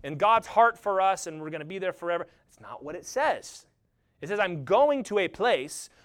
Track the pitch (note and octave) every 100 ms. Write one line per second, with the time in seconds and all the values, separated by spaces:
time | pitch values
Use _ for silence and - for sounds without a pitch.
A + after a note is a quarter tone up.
0 | C#3 D3+ G3+ A3+ - G#3+ A#3 A#3 G#3 F#3+
1 | F#3+ F#3 E3+ D#3 D#3 D#3 D3+ F#3+ F#3 F3
2 | E3+ E3+ - _ _ _ G#2 A#2+ C#3+ E3+
3 | - B3+ D4 A#2+ - - _ _ _ _
4 | _ - D3 G#3 F#3+ E3 C3 G#3+ D4 C#4
5 | G#3+ G3+ E3+ - A#3 D#3+ C#3+ - - _